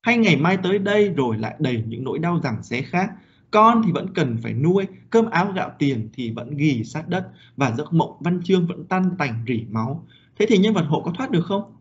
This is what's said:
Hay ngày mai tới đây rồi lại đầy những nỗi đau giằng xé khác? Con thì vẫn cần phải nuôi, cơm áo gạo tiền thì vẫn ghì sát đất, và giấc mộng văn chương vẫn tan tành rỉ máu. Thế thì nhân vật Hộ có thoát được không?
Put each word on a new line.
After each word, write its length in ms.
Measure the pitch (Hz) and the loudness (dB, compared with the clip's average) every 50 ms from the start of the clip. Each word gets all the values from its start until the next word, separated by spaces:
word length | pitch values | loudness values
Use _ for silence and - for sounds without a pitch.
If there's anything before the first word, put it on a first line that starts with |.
Hay 160 | - 233 240 | 2 2 2
ngày 200 | 233 226 202 156 | 4 4 4 4
mai 200 | 135 147 175 190 | 4 4 2 2
tới 220 | 185 - 180 196 208 | 2 0 0 0 0
đây 300 | 190 202 208 208 208 202 | 0 2 2 4 2 2
rồi 280 | 170 143 131 120 110 | 2 0 0 0 0
lại 180 | 107 113 110 - - | -2 -4 -6 -4 -4
đầy 240 | 151 131 123 113 113 | -2 -2 -2 -2 -4
những 160 | 113 113 - 127 | -6 -6 -8 -6
nỗi 160 | 131 - 156 | -6 -4 -2
đau 200 | 160 170 175 165 - | -2 -2 -2 -2 -2
giằng 200 | 139 110 - - | -2 -4 -6 -6
xé 180 | - 120 123 | -6 -6 -6
khác? 300 | - - - 175 190 226 - - - _ _ _ _ _ | -6 -2 -2 -2 -2 -2 -6 -12 -20 _ _ _ _ _
Con 300 | - 208 214 226 240 233 226 | 4 6 6 8 6 6 2
thì 60 | 190 | 2
vẫn 220 | 160 143 - - - | 0 -2 -4 -4 -2
cần 240 | - 156 131 117 113 113 | -2 -2 0 -2 -4 -4
phải 100 | 110 110 | -4 -2
nuôi, 320 | 117 143 170 185 196 196 190 - - - _ | 0 2 2 2 2 0 -2 -10 -18 -14 _
cơm 200 | - 226 226 220 | 2 2 2 4
áo 220 | - 165 185 202 190 | 2 0 0 0 -2
gạo 160 | 185 - - - - | -4 -6 -6 -4 -2
tiền 300 | 147 143 135 113 107 - - | 0 0 0 -2 -4 -8 -8
thì 180 | - 123 113 | -8 -8 -6
vẫn 260 | 113 113 107 127 151 | -6 -8 -10 -10 -4
ghì 260 | 139 147 156 139 117 110 | 0 2 2 2 0 -2
sát 260 | - - 156 160 - | -6 -6 -10 -6 -4
đất, 180 | 170 190 185 - - - - - _ | -4 -4 -4 -8 -16 -20 -20 -20 _
và 140 | - 139 123 113 | -2 -2 0 0
giấc 160 | 127 151 - 170 | -2 -4 0 2
mộng 240 | 165 170 - - - | 2 2 2 -4 -6
văn 220 | 143 175 175 175 175 | -2 -2 -2 -2 0
chương 240 | - 190 185 170 | 2 2 2 2
vẫn 180 | 165 151 - 151 | 0 -4 -8 -6
tan 260 | - 185 185 185 185 170 | -4 -2 0 0 0 0
tành 260 | - 151 135 113 113 117 | -2 -4 -4 -2 -6 -4
rỉ 180 | 117 127 110 - - | -4 -4 -4 -4 -4
máu. 380 | 104 110 110 127 139 165 - - _ _ _ _ _ - | -4 -4 -4 -4 -6 -8 -12 -16 _ _ _ _ _ -2
Thế 60 | 208 220 | 2 4
thì 80 | 233 | 4
nhân 160 | 185 190 220 220 | 4 4 4 4
vật 120 | 190 165 | 2 2
Hộ 140 | 139 156 127 | 0 0 -2
có 100 | - 170 170 | -2 -6 -6
thoát 140 | - 262 269 | -6 -6 -2
được 140 | - 165 - | 0 -2 0
không? 180 | - 196 202 - - - - | 0 -2 -4 -4 -8 -14 -20